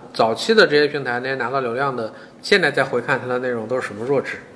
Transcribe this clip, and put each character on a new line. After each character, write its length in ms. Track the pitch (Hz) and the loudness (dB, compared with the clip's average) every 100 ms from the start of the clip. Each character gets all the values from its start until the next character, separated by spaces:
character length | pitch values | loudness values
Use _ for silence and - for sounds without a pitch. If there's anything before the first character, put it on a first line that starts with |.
| - | -6
早 200 | - 113 | 0 0
期 220 | 110 - 220 | 2 2 4
的 100 | 165 | 6
这 120 | 147 | 4
些 100 | 147 | 2
平 160 | 143 | 0
台， 160 | 127 120 | -4 -4
那 80 | 131 | -4
些 80 | 135 | -4
拿 140 | 117 | -4
到 100 | 135 | -2
流 140 | 123 | -2
量 200 | 120 139 123 | -2 -2 -4
的， 180 | 110 - - - | -6 -10 -20 -16
现 200 | - 202 | 2 4
在 80 | 156 | 4
再 140 | 143 | 2
回 180 | 131 123 | 0 -2
看 180 | 120 131 | -2 -2
它 80 | 123 | -2
的 120 | 123 | -4
内 100 | 127 | -4
容 180 | 120 110 | -4 -4
都 140 | 127 | -4
是 60 | - | -4
什 80 | 104 | -6
么 100 | 120 | -2
弱 160 | 139 | -2
智， 160 | - - - | -2 -8 -12